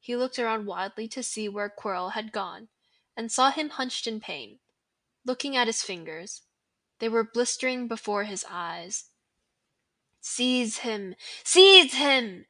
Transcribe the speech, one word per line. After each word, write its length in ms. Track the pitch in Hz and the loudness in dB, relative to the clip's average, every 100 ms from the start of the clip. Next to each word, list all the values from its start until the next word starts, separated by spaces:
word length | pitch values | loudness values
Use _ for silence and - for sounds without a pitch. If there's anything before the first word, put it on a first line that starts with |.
He 160 | - 240 | -4 -2
looked 220 | 254 254 | -2 -2
around 280 | 233 220 208 | -2 -2 -4
wildly 400 | 180 190 214 226 | -6 -6 -6 -10
to 140 | - | -8
see 260 | 240 - 214 | -8 -6 -6
where 200 | 202 202 | -4 -6
Quirrell 420 | 202 214 185 180 | -6 -6 -4 -4
had 200 | 226 220 | -6 -8
gone, 360 | 214 190 180 226 _ _ _ _ - | -8 -8 -10 -20 _ _ _ _ -10
and 140 | 226 | -8
saw 200 | - 262 | 2 2
him 180 | 269 311 | 2 -4
hunched 360 | - 254 - - | -4 -6 -4 -6
in 140 | 220 | -8
pain, 380 | - 165 110 101 _ _ _ _ _ _ | -8 -12 -12 -20 _ _ _ _ _ _
looking 320 | - 254 285 269 | -6 -6 -4 0
at 100 | 233 | 0
his 160 | 226 | 0
fingers. 600 | - 185 160 160 175 - _ _ _ _ _ _ | -4 -8 -10 -14 -14 -18 _ _ _ _ _ _
They 100 | 226 | -2
were 160 | 226 | 0
blistering 640 | 220 226 247 - 254 254 240 | 0 0 -2 0 -2 -2 -4
before 360 | 226 - 208 | -8 -4 -2
his 200 | 208 190 - | -2 -6 -8
eyes. 640 | 175 170 170 175 208 - _ _ _ _ _ _ _ _ _ _ _ | -8 -8 -8 -8 -10 -12 _ _ _ _ _ _ _ _ _ _ _
Seize 580 | - - 247 254 240 - | -10 -2 0 0 0 -4
him! 360 | 240 214 196 180 - - | -6 -6 -8 -12 -16 -12
Seize 500 | - - 381 381 294 | 0 8 12 12 10
him! 520 | 254 285 269 233 185 | 2 2 2 0 -8